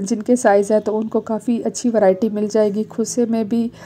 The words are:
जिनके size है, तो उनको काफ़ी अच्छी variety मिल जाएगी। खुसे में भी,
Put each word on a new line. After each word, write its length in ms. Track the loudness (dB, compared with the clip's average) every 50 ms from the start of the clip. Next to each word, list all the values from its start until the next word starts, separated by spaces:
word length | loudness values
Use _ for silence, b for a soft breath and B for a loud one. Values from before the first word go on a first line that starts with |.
जिनके 360 | -4 -4 -4 -4 0 0 0
size 360 | 4 4 4 4 4 4 2 0
है, 80 | 0
तो 120 | 0 0 -2
उनको 280 | -2 -4 -2 -4 -4
काफ़ी 400 | -4 -2 -6 -4 -2 -2 -4 -2
अच्छी 280 | -2 -6 -6 -4 -4 0
variety 400 | 2 4 4 4 4 4 0 -2
मिल 180 | -2 -2 -4 0
जाएगी। 360 | 2 2 2 2 0 -2 -4
खुसे 420 | -6 -4 -6 -6 -4 -2 -2 -2
में 220 | 0 0 -2 -2 -2
भी, 220 | -2 -2 -2 -4 B B B